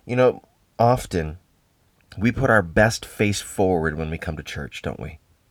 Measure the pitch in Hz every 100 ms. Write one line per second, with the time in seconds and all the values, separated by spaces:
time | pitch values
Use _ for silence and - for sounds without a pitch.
0 | - 123 127 - - _ _ - 117 123
1 | - 90 78 87 _ _ _ _ _ _
2 | _ - 110 127 127 - 85 92 107 -
3 | - - 104 98 - - 95 87 80 76
4 | 80 80 - 78 76 - 69 - - -
5 | - 80 _ _ _